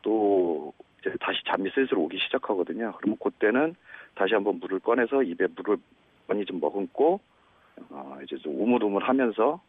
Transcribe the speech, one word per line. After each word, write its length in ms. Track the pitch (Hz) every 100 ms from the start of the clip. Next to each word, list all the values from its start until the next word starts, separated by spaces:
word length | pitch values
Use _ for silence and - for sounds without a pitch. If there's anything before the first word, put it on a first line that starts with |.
또 720 | 104 110 104 98 87 76 76 - - _
이제 140 | 95 95
다시 180 | - 95 -
잠이 240 | 85 95 -
슬슬 200 | 131 110
오기 220 | 80 90 -
시작하거든요. 680 | - - 98 85 104 113 -
그러면 200 | 104 110
그때는 520 | 101 - 107 123 160 175 - - - -
다시 180 | 98
한번 260 | 107 101 87
물을 200 | 87 95
꺼내서 420 | - 120 117 139
입에 240 | 123 85 92 78
물을 220 | 92 98 _ _ _ _ -
많이 180 | 104 95
좀 140 | 90
머금고, 600 | 76 101 92 - 151 196 _ _ _ _ _ - -
어, 280 | 82 67 -
이제 120 | - 73
좀 220 | 78 73
우물우물하면서 1040 | 110 123 104 101 107 131 123 107 120 170